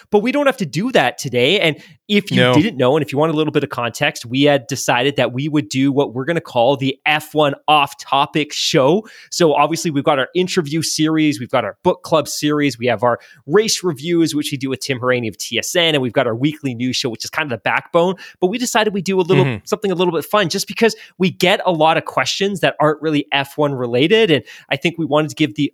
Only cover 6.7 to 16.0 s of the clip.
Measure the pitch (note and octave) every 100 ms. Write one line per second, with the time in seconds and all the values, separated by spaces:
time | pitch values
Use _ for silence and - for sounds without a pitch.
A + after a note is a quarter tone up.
6.7 | C#3 C3+ C3 - D3+ - D3+ D3 C#3 -
7.7 | D3+ C#3 - - C#3 C#3+ D#3+ D3 - -
8.7 | D#3+ C3 F#3 - - - - E3+ C#3 D3+
9.7 | D#3+ F3+ C#3+ C#3+ C#3+ B2 F3 F3+ F#3+ C#3+
10.7 | D#3+ D3 - D#3 D#3+ D#3 B2 B2 C3 G#2+
11.7 | - F3+ F3 - D#3+ C3 - D3 D3+ C#3+
12.7 | A#2+ A#2 A2 B2 A#2 - - - F3 A3
13.7 | - F3+ C3 D#3 E3+ D#3+ C#3+ D3 C#3 C3+
14.7 | B2+ - B2+ B2+ B2 A2+ F#2 - A2+ -
15.7 | F3 E3 D3